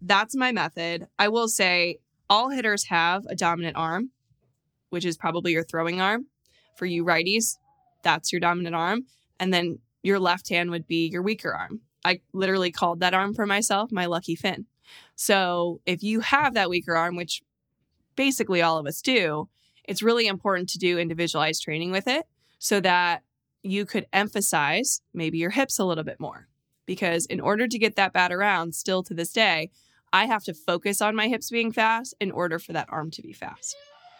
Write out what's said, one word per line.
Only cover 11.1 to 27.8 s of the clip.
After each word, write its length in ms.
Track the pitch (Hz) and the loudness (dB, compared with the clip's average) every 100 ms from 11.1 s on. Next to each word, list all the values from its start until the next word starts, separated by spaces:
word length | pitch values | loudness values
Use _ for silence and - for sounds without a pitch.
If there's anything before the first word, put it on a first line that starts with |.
| 175 | -2
weaker 320 | 196 220 - | -2 -4 -4
arm. 280 | 80 90 113 _ _ 175 | -6 -8 -12 _ _ -2
I 160 | 180 _ | -2 _
literally 400 | 190 190 190 180 | -2 0 2 0
called 300 | - 175 170 | 0 -2 2
that 120 | 180 | 2
arm 200 | 185 202 | 2 0
for 120 | 233 202 | 0 0
myself, 460 | 202 220 202 233 | 0 2 0 -2
my 140 | 202 175 | -2 -2
lucky 300 | 170 180 165 | -2 -4 -4
fin. 300 | 196 - - _ _ - - - | -4 -6 -10 _ _ -20 -18 -4
So 640 | - 196 180 175 175 170 - | 2 4 4 0 -2 -4 -4
if 180 | 180 | -2
you 180 | 208 220 | 0 -2
have 320 | 220 277 285 | 2 2 2
that 160 | 220 180 | 2 0
weaker 260 | 180 170 165 | 0 0 0
arm, 220 | 170 175 | 2 -2
which 260 | 170 - _ _ _ _ _ _ _ - | -6 -8 _ _ _ _ _ _ _ -2
basically 460 | 269 262 202 180 | 0 0 0 2
all 160 | 165 160 | 4 2
of 100 | 143 | -4
us 140 | - | -6
do, 480 | 269 247 170 151 185 _ _ _ | 0 2 2 -2 -6 _ _ _
it's 180 | - 190 | -10 -2
really 240 | 220 233 220 | 2 4 2
important 440 | 190 202 185 185 | 0 0 0 -2
to 100 | 170 | -2
do 180 | 180 175 | 0 2
individualized 640 | 170 165 170 160 156 160 | 0 -2 -2 0 0 0
training 300 | - 156 175 | -4 -4 -2
with 160 | 190 247 | -2 0
it 200 | 277 - _ _ - | -2 -4 _ _ -8
so 200 | - 202 | 0 2
that 440 | 185 180 175 165 _ _ _ _ | 4 4 2 -2 _ _ _ _
you 240 | 196 202 202 | -4 -4 -2
could 220 | 208 - | -4 -2
emphasize 880 | 190 208 202 202 170 143 180 269 - _ | 0 0 -2 0 2 2 0 0 -4 _
maybe 240 | 175 160 165 | -6 -4 -2
your 140 | 170 | -2
hips 280 | 226 269 - | 0 0 0
a 60 | 185 | 0
little 200 | 160 156 | -2 -4
bit 140 | - | -8
more. 280 | 147 - - _ _ _ - | -10 -12 -20 _ _ _ -10
Because 400 | 185 180 170 - | -4 -2 0 -2
in 160 | - | -4
order 260 | 170 208 240 | 0 0 0
to 100 | |
get 200 | 233 | 0